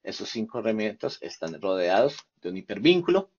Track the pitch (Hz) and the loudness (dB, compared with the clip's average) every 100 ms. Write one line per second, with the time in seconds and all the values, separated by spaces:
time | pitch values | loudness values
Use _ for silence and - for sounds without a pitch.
0 | - - - 117 110 120 110 110 107 107 | -12 -10 -8 -8 -6 -4 -2 0 -2 -4
1 | 139 - - - 82 78 95 95 87 95 | -8 -8 -14 -10 -10 -4 -2 2 4 4
2 | 139 143 _ _ 90 92 - 101 139 180 | 2 0 _ _ -10 -10 -8 2 4 6
3 | 175 190 196 | 4 2 0